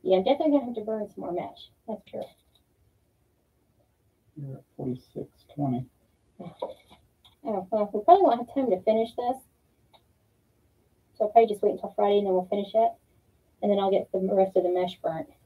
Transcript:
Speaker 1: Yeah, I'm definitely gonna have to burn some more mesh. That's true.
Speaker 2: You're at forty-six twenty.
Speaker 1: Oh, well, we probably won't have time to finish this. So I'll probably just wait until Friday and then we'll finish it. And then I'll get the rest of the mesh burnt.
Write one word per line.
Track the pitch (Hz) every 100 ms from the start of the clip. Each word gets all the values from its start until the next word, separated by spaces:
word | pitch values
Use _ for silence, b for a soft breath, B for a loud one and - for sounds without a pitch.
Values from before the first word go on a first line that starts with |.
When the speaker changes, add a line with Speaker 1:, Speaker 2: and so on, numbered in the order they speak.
Speaker 1:
Yeah, | 185 185
I'm |
definitely | 190 285 311
gonna | 285 240
have | 233
to |
burn | 208 220 208
some | -
more | 190
mesh. | 175 - - - _ -
That's | 208 -
true. | - - _ _ _ _ _ _ _ _ _ _ _ _ _ _ _ _ _ _ _ _ -
Speaker 2:
You're | 139 135
at | _ -
forty-six | 135 127 _ 123 - _ _
twenty. | - 139 123 131 _ _ _ _ _
Speaker 1:
Oh, | - - - - _ - _ _ _ _ 294 202 185
well, | 220 208
we | 208
probably | 208 370
won't | 349 233 240
have | 277
time | 254
to | 185
finish | 220 220 233 -
this. | 240 254 _ _ _ _ _ _ _ _ _ _ _ _ _ _ _ _ _ _
So | 214
I'll |
probably | 233 226
just | 208
wait | 208
until | 185 196 -
Friday | 202 202
and | 196
then |
we'll | 185 185
finish | 202 196
it. | 220 226 - _ _ _ _ _ _
And | 202
then | 202
I'll | 196
get | 196 -
the | 190 190
rest | 202 190 185
of |
the | 175
mesh | 180 180 -
burnt. | 165 160 - _